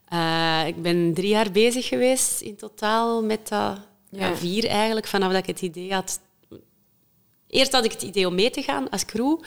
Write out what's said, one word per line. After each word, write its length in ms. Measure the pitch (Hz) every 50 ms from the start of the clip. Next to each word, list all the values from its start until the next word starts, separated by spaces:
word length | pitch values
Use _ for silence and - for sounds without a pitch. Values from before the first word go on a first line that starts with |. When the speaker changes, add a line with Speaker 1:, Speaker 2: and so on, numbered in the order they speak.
| _ _
Speaker 1:
eh, 520 | 175 170 165 165 165 165 165 165 160 160 160 156
ik 140 | 170 170
ben 320 | 160 170 170 175 170 170 160
drie 160 | 165 180 202
jaar 220 | 214 214 226 208
bezig 360 | 175 208 220 240 233 254 240 -
geweest 540 | 262 247 247 254 262 262 - - - -
in 140 | - 220 202
totaal 680 | - 214 208 - - 214 208 220 226 233 233 233 233 220
met 240 | 214 214 214 - -
dat. 300 | 208 208 208 208 196 202 - - _ _ _ _
Speaker 2:
Ja. 160 | - 196 190 180
Speaker 1:
Ja, 80 | 170
vier 300 | - 175 175 185 214 240 -
eigenlijk, 400 | - 208 214 220 226 220 214 -
vanaf 220 | - 196 190 185
dat 100 | 190 190
ik 60 | 185 -
het 140 | 175 -
idee 320 | 190 180 156 180 180 190 196
had. 260 | 190 185 - - - - _ _ _ _ _ - - - _ _ _ _ _ _ _ _ _ _ _ _ _ _ _ _ _
Eerst 240 | - 247 262 269
had 140 | 285 254 220
ik 60 | 226
het 100 | - -
idee 260 | - 202 180 202 185 180
om 80 | 175
mee 140 | 180 208 254
te 120 | - 294
gaan 280 | 269 - 277 285 262 -
als 160 | - 185 -
crew, 340 | - - 220 247 285 320 320 -